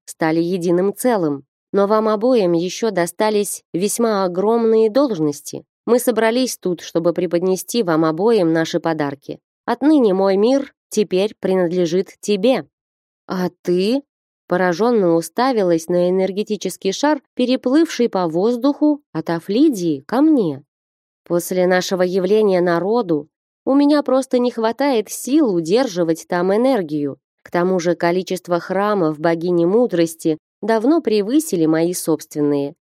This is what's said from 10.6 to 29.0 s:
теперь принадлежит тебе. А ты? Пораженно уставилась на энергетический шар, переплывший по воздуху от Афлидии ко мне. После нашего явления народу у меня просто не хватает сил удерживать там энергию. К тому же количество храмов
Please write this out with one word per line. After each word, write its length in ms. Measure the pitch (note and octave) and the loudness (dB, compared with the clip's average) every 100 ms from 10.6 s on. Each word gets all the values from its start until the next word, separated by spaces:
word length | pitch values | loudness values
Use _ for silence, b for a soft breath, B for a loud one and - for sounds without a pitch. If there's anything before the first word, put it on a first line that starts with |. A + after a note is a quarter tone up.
| C4+ _ _ | -2 _ _
теперь 440 | - G#3 F#3 G#3 - | -2 0 0 -2 -4
принадлежит 680 | G3+ F#3+ F3 F3+ E3+ F3+ G3 - | -2 0 0 0 0 0 -4 -8
тебе. 460 | - G#3 A3 C4+ C3+ _ _ _ _ _ - | -4 0 2 0 -2 _ _ _ _ _ -8
А 220 | F#3 F3+ - | -4 -4 -4
ты? 400 | - F3+ G3 C4+ - _ _ _ - | -2 0 0 -2 -4 _ _ _ -4
Пораженно 640 | F3+ F#3 E3 A3+ A#3 F3+ | 0 0 0 2 2 2
уставилась 720 | E3 E3 - B3+ A#3 F#3 E3 - | 2 0 -2 0 2 2 0 0
на 220 | F3 F3+ | 0 2
энергетический 840 | F#3 F#3+ F#3+ G#3 G#3 F#3+ - F#3+ | 0 -2 -2 -4 -4 -6 -6 -6
шар, 300 | F#3 C#4+ D4+ - | -2 0 -2 -4
переплывший 760 | - B3 B3+ B3+ C#4+ E4 - A#3+ | -4 0 0 2 2 2 0 -2
по 180 | F#3+ F3+ | 0 -2
воздуху 720 | D#3+ G#3 B3 C4 C#4+ D4+ D4 - | 0 0 0 -2 0 0 0 -4
от 180 | D#3+ D#3+ | -8 -4
Афлидии 760 | E3+ - G#3 D#4+ A3 E3+ C#3+ - | -6 -2 2 2 2 -2 -4 -2
ко 140 | A#3 | 2
мне. 420 | D#4 D4 F3+ C3+ - _ _ _ _ _ | 4 4 2 -4 -12 _ _ _ _ _
После 420 | - F3 E3+ F#3 F3+ | -4 -4 -2 0 2
нашего 360 | F#3 F3+ F#3+ | 2 0 0
явления 580 | F3+ F#3 F#3 G#3+ G#3+ F#3 | 0 0 0 2 2 2
народу 680 | F3+ E3+ F3+ A#3+ G3 D#3 D3+ _ _ _ | 2 0 0 -2 0 -4 -4 _ _ _
у 100 | - | 0
меня 280 | C4+ C#4+ D4 | 2 4 2
просто 360 | C#4+ C4 C4 B3 | 2 0 0 0
не 120 | B3 | 0
хватает 580 | A#3+ A3 A3+ C#4+ A#3+ G3+ | 0 -2 0 0 0 -2
сил 460 | - - D4 C4+ | -8 -2 2 2
удерживать 720 | F3 D#3+ G#3+ C4 F3 E3 D#3+ - | 0 0 0 0 -2 -2 -2 -4
там 260 | F3+ F#3 | -2 0
энергию. 640 | G3+ B3+ B3 E3 D3+ C#3+ C3 _ _ | 2 2 0 -2 -4 -6 -8 _ _
К 80 | - | -6
тому 280 | F3 F3+ F#3 | -2 0 0
же 140 | E3+ | 0
количество 640 | E3+ E3+ F3 F3+ F#3 - F3 | 0 0 0 -2 -8 -2 -4
храмов 580 | - F#3 G#3 G#3 | -2 -2 0 0